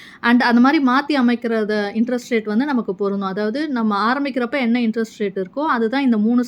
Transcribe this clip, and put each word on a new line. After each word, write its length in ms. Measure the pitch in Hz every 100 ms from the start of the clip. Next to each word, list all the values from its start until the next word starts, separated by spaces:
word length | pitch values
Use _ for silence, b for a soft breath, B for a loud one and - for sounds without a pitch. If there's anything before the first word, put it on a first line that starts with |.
| B B
And 200 | 233 240
அந்த 200 | 247 233
மாதிரி 240 | 262 311 254
மாத்தி 360 | 262 285 285
அமைக்கிறத 520 | 240 233 233 226 208 214 202 220
இன்ட்ரெஸ்ட் 340 | 240 247 247
ரேட் 120 | 226 214
வந்து 200 | 214 294
நமக்கு 300 | 247 202 185
பொருந்தும். 320 | 196 196 190
அதாவது 420 | 190 214 262 311
நம்ம 440 | 247 214 202 214
ஆரம்பிக்கிறப்ப 460 | 277 277 247 233 285
என்ன 200 | 233 247
இன்ட்ரெஸ்ட் 400 | 226 226 220 -
ரேட் 260 | 202 196 180
இருக்கோ, 140 | 269
அதுதான் 420 | 311 254 220 269
இந்த 160 | 269 220
மூணு 280 | 214 247